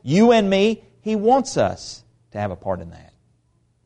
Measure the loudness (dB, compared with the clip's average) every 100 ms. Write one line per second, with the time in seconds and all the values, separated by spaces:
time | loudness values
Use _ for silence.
0 | 0 4 6 4 2 2 0 -2 _ _
1 | -6 -2 2 0 0 -2 -2 -4 -16 -20
2 | _ _ _ -8 -8 -6 -8 -8 -10 -20
3 | -20 _ _ _ _ _ _ _